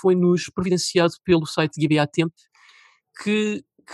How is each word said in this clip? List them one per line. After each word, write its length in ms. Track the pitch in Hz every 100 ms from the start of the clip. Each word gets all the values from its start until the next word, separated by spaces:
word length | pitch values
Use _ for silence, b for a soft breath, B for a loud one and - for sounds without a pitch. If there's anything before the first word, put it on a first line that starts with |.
foi-nos 480 | 190 180 180 180 -
providenciado 640 | - 185 180 - 175 170 -
pelo 220 | - 170 156
site 340 | - 156 -
G 80 | 151
B 100 | 151
A 80 | 147
Temp, 240 | - 165 - _ b b b b b _ -
que, 420 | 208 214 214 208 - _ -